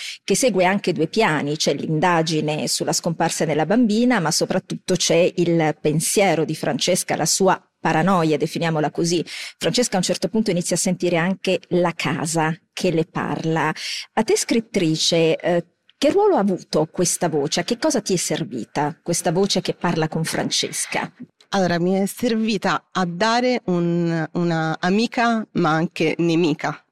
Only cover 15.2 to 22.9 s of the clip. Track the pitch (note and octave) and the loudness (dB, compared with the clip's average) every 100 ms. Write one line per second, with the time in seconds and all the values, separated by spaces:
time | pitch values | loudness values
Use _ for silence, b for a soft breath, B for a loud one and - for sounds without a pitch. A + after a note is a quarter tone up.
15.2 | D#3+ - E3 F3 - _ _ - C#4+ F#4 | 2 2 0 0 -2 _ _ 0 2 4
16.2 | G#4 C#4+ G3+ F3+ - D#3+ D#3+ - F3 - | 4 4 2 -2 -2 -2 0 0 -2 0
17.2 | E3+ D3 C#3+ - - A#3+ D#4+ A#3 - F3+ | 0 0 -2 -2 -4 -2 0 0 0 -2
18.2 | - D#3 D#3+ B2 G#2 - D3 D#3+ - E3+ | -2 -4 -4 -8 -6 -4 -4 -4 -4 -2
19.2 | F3+ E3+ G3+ F#3 - - F3 D#3+ D#3 D#3+ | 0 0 0 0 -4 -2 -2 0 -2 -2
20.2 | D#3+ - - - - - - - - - | -4 -4 -4 -2 -4 -6 -6 -6 -6 -10
21.2 | - _ _ G3+ F3 E3+ F3 F#3+ G3 - | -20 _ _ 0 0 0 0 0 -2 -2
22.2 | A#3+ A3 A3 G3 F#3+ D#3 - | -2 0 0 0 -2 -2 -4